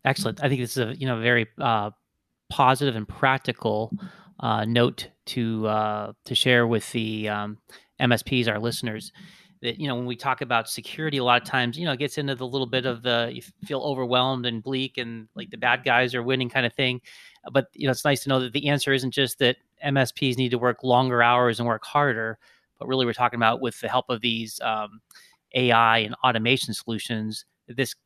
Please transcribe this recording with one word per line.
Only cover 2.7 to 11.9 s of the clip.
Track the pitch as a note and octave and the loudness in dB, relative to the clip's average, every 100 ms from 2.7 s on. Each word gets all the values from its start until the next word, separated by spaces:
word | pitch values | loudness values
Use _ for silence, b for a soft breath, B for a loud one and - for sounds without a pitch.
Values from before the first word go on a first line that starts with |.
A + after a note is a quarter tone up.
| C3 C#3 | 4 0
and | A2+ G#2 | -2 -8
practical, | - C3+ C3 - - A2 G#2+ A2 B B B B - | 0 2 2 -2 -2 -2 -2 -4 B B B B -6
uh, | A#2 A2 | -2 0
note | A2 A#2 B2 - - _ | 0 0 0 -2 -16 _
to, | - - A2+ A2 A2 | -10 -4 -4 -2 -2
uh, | G#2+ G#2+ G#2+ G#2+ - | 0 -2 -4 -8 -14
to | - | -6
share | A#2 C3+ B2 | 0 4 4
with | A#2 A2+ - | 4 0 -2
the, | A#2 A2 A2 G#2+ | -4 -4 -4 -4
um, | G#2 G#2 G#2 _ B B - | -4 -6 -10 _ B B -2
M | B2+ | 2
S | A2+ | 2
Ps, | - B2+ A#2 | 2 0 2
our | G#2+ | 0
listeners, | A#2 A2+ A#2+ A2 - B B B B _ | -2 -4 -6 -8 -12 B B B B _
that, | A#2+ A#2 | -8 -6
you | D3 | -4
know, | |
when | B2 | -4
we | B2 | -6
talk | A#2+ C#3 B2+ | -4 -4 -4
about | B2 A#2 A2 | 0 -2 -2
security, | - - - D#3 C#3 | -10 -10 -6 -2 0
a | |
lot | B2 A#2+ | 4 4
of | |
times, | - C3 A#2+ C3 | 2 0 0 -2
you | |
know, | E3+ | -4